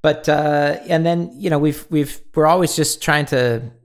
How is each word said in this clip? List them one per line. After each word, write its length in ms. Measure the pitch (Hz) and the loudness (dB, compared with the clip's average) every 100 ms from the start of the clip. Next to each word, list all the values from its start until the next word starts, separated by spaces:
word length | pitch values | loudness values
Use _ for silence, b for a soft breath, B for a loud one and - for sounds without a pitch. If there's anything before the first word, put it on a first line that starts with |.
but, 260 | 156 151 - | 2 0 0
uh, 480 | 151 151 147 143 - - | 0 2 2 0 -2 -2
and 180 | 165 165 | 0 2
then, 240 | 170 175 | 0 -4
you 140 | - 185 | -6 -2
know, 100 | 147 | 0
we've, 280 | 151 147 - | 0 -2 -4
we've, 320 | 156 139 - - | -2 -2 -6 -6
we're 120 | - 156 | 2 2
always 300 | 175 165 - | 4 2 0
just 260 | 147 - | -2 -2
trying 220 | - 147 143 | -2 0 0
to 360 | 135 123 117 120 - | 0 0 -2 -6 -16